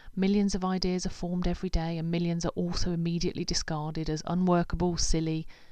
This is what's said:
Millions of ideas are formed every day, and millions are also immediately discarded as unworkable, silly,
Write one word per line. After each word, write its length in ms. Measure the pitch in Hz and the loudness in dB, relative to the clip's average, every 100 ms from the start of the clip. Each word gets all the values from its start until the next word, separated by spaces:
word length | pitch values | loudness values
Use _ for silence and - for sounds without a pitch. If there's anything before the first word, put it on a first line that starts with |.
| - 185 | -8 0
Millions 380 | 190 202 202 | 2 4 2
of 100 | 196 | 0
ideas 400 | 185 185 185 180 | 0 0 0 -2
are 60 | 180 | -4
formed 360 | - 175 180 175 | -6 -4 0 0
every 220 | 175 185 | 0 0
day, 300 | 165 165 165 | 0 0 -2
and 120 | 165 | -2
millions 360 | 175 170 170 175 | 0 0 0 -2
are 60 | |
also 380 | - 175 - 180 | -2 -2 0 0
immediately 520 | 170 170 170 180 - | 0 0 0 -2 -2
discarded 640 | - 180 - 156 156 160 156 | -2 -2 -2 -4 -4 -4 -4
as 140 | 156 - | -4 -2
unworkable, 720 | 175 185 175 170 170 180 170 | 2 4 4 4 0 0 2
silly, 500 | - 160 160 160 - - - | 4 4 2 -2 -6 -12 -14